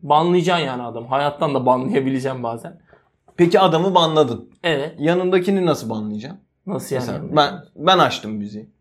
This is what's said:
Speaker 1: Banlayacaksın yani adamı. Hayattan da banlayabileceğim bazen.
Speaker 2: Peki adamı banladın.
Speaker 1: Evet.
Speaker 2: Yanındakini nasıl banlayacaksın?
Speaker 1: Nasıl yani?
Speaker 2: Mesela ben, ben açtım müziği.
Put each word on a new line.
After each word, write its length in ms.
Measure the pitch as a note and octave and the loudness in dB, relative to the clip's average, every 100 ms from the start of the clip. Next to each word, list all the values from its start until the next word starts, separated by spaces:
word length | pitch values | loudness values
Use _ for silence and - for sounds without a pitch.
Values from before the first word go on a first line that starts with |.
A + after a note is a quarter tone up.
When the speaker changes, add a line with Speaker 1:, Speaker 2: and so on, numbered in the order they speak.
Speaker 1:
Banlayacaksın 640 | C#3+ D3 F3 F3+ E3 F3 C#3 | 0 2 4 2 2 0 -2
yani 160 | B2+ | -6
adamı. 240 | A#2+ A2+ B2 | -8 -10 -4
Hayattan 460 | C3+ C#3+ C#3+ D#3 | -2 0 -2 -2
da 120 | C3+ B2 | 0 2
banlayabileceğim 760 | B2+ C3 C#3+ C3 C3 C3 C3 | 2 0 0 0 -2 -4 -6
bazen. 380 | A#2 A2+ - - _ _ _ _ _ - | -6 -8 -12 -20 _ _ _ _ _ 2
Speaker 2:
Peki 240 | E3+ G3 | 4 6
adamı 340 | F#3+ D#3+ F#3+ | 4 4 2
banladın. 560 | F3+ D#3+ D#3 C3 A2+ - _ | 2 4 4 2 0 -10 _
Speaker 1:
Evet. 320 | F3 C#3+ D3+ - | -4 -2 -4 -4
Speaker 2:
Yanındakini 680 | D3 F3+ F3+ F3+ F3+ G3 F3 | 0 0 2 2 2 2 2
nasıl 240 | C#3 A2+ | 0 -4
banlayacaksın? 500 | A2 G#2+ G#2 C3 G3 _ _ F#3+ | -6 -6 -8 -10 -16 _ _ -10
Speaker 1:
Nasıl 300 | C3 - C3 | -8 -6 -6
yani? 80 | B2 | -4
Speaker 2:
Mesela 160 | F#2+ - D3+ | -8 -2 0
ben, 160 | C#3+ F#3+ - - | 0 -2 -16 -4
ben 220 | D#3+ F#3 | 2 4
açtım 340 | C3+ - G#2 | 4 0 -8
müziği. 380 | G#2+ G2+ G#2 A2 _ | -8 -8 -12 -16 _